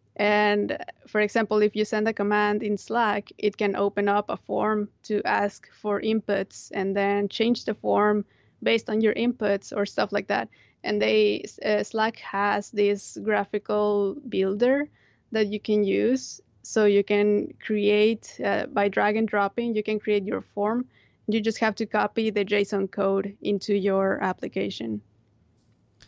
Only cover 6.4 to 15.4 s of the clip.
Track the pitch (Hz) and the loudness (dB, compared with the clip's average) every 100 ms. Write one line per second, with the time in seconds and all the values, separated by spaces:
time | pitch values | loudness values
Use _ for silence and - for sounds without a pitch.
6.4 | 190 - - 202 196 196 196 202 202 - | -4 -12 -10 -4 -2 0 0 0 -2 0
7.4 | 226 240 - 214 208 202 208 208 - _ | 0 0 -4 -4 0 2 4 2 -2 _
8.4 | _ _ 220 226 - 214 220 - 240 247 | _ _ 0 0 0 0 2 2 -2 0
9.4 | 208 196 - - 202 - 208 202 196 202 | 0 -2 -2 -4 -2 -2 -2 -2 -2 -2
10.4 | 214 _ _ _ - 208 214 214 208 214 | -4 _ _ _ -4 -2 2 4 2 0
11.4 | - - 220 214 208 220 220 - - 196 | -6 -6 -2 0 -2 -2 -2 -4 -6 -2
12.4 | 202 208 - 208 202 202 - 214 202 208 | 0 -2 -2 0 0 0 -6 -6 -2 0
13.4 | 196 208 - 208 208 202 196 - 233 196 | -2 -6 -2 0 2 2 0 -4 -4 -2
14.4 | 190 202 247 277 294 _ _ _ _ 220 | 0 2 2 2 -2 _ _ _ _ -2